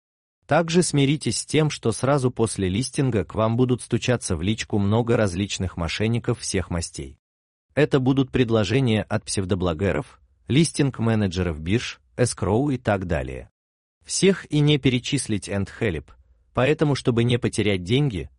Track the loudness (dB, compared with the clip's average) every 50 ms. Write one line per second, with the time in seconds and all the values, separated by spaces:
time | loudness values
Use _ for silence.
0 | _ _ _ _ _ _ _ _ _ 0 2 2 2 2 2 2 2 4 2 2
1 | 2 2 2 0 -2 -4 -4 -4 -6 -2 0 2 2 2 0 -2 -2 -2 -2 0
2 | 2 2 2 2 2 0 0 0 -2 -2 0 -2 -2 0 0 -2 -4 -4 -2 -2
3 | 0 0 2 0 -2 -2 -2 0 0 0 2 2 2 2 0 -4 -2 -4 -4 -2
4 | 0 0 0 0 0 -4 -4 -2 -2 -2 -2 -2 -4 -4 -2 0 2 2 2 2
5 | 2 2 2 2 2 0 0 -2 -4 -4 -4 -6 -6 -6 -4 -4 -6 -4 -4 -2
6 | -2 0 -2 -2 -2 -4 -4 -4 -6 -4 -4 -4 -2 -2 -4 -6 -6 -6 -10 -12
7 | -14 -14 -16 _ _ _ _ _ _ _ _ _ _ _ 0 0 0 2 2 2
8 | 2 4 2 2 2 0 2 0 2 2 4 2 2 2 2 0 2 2 2 0
9 | 0 -2 -4 -6 -4 -4 -4 -4 -2 -2 -2 0 0 -2 0 0 0 0 0 0
10 | -4 -6 -12 _ _ _ _ _ _ 0 2 2 2 2 2 0 -2 -2 0 -2
11 | 0 0 2 2 2 0 0 0 -2 -2 -2 -4 -2 0 0 0 0 -4 -12 _
12 | _ _ -2 -2 -2 -2 0 -4 -2 0 2 2 0 0 -2 -2 0 0 0 0
13 | -2 -4 -4 -4 -4 -6 -10 -12 -14 -18 _ _ _ _ _ _ _ _ _ _
14 | _ -8 -4 0 2 2 2 0 -4 -4 0 2 4 4 2 4 2 2 0 2
15 | -2 -2 -4 -4 -2 -2 -4 -4 -4 -4 -4 -4 -4 -4 -6 -4 -4 -2 -2 -4
16 | -8 -12 -20 -20 -20 _ _ _ _ _ -2 0 2 2 2 2 2 0 0 0
17 | 0 0 2 2 2 2 2 0 0 -2 -2 0 0 0 0 0 0 0 0 2
18 | 2 0 -2 -4 -8 -10 _